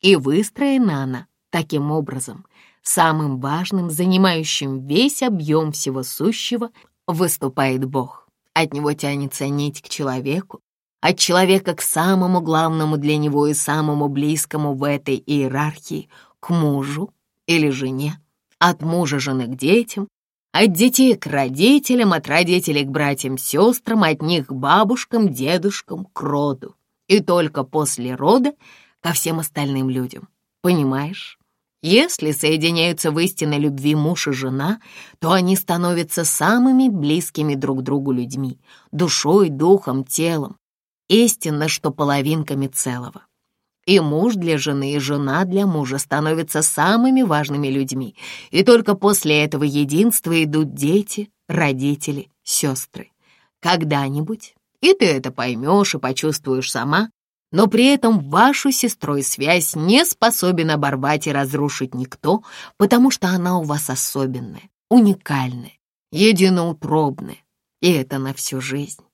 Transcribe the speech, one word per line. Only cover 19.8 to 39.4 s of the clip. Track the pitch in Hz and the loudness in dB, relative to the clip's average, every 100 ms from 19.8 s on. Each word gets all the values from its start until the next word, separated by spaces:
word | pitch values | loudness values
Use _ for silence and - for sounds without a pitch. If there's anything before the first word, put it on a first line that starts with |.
| 233 - 202 _ _ _ _ | 2 -8 -10 _ _ _ _
от | 170 214 | 2 2
детей | 170 247 254 262 208 | 4 2 6 4 4
к | 147 | 0
родителям, | 143 131 131 214 285 285 247 208 | -2 -2 2 6 6 4 2 2
от | 165 127 | 2 0
родителей | 156 175 180 180 147 | 0 2 2 2 -2
к | 139 | -2
братьям, | 139 143 139 131 131 | -2 -2 -2 -4 -6
сестрам, | - 143 214 247 - 226 | -4 2 4 2 -2 0
от | 165 156 | 2 0
них | 156 175 131 | 0 -2 -2
к | |
бабушкам, | 135 139 180 214 247 - 233 202 | -6 2 2 4 0 -2 0 0
дедушкам, | 127 135 180 196 196 - 170 190 | 0 -2 0 -2 -4 -12 -14 -12
к | - | -8
роду. | 143 143 147 135 - _ _ _ - | -4 -2 -2 -4 -12 _ _ _ 2
И | 202 | 2
только | 156 175 156 151 | 4 0 0 -4
после | 135 156 147 - 123 127 | -4 -4 -4 -4 -8 -2
рода | 143 240 262 294 - - _ _ | 2 4 2 -4 -20 -20 _ _
ко | 170 | -6
всем | - 165 165 | -4 -2 -4
остальным | 156 - 143 135 131 | -6 -6 -4 -2 -2
людям. | 127 127 - - _ _ _ | -4 -6 -10 -20 _ _ _
Понимаешь? | 180 175 135 131 147 196 - - _ _ _ _ | 0 2 2 0 -4 -10 -16 -20 _ _ _ _
Если | 160 214 339 - 156 | 2 4 2 -2 -4
соединяются | 143 151 160 165 170 170 165 165 | 0 0 2 2 2 0 0 -2
в | 151 | 0
истинной | 180 - 151 147 | -2 -2 -2 0
любви | 147 139 143 | -2 0 0
муж | 151 151 175 151 | 2 0 -2 -4
и | |
жена, | 131 131 135 151 220 - - - _ | -4 -4 -4 -2 -4 -8 -20 -20 _
то | 160 | 0
они | 190 180 190 | 2 2 0
становятся | - 170 175 170 170 - 160 | -2 -2 0 -2 -4 -4 -2
самыми | - 160 240 254 254 262 | 0 2 4 4 4 2
близкими | 196 147 160 - - 151 | 0 0 0 -2 -4 -2
друг | 139 131 131 | -2 -2 -4
другу | 131 139 139 | -2 -2 -2
людьми, | 127 123 139 131 - _ - _ | -4 -4 -6 -8 -10 _ -20 _
душой, | 151 175 - 147 196 | -2 -2 0 4 4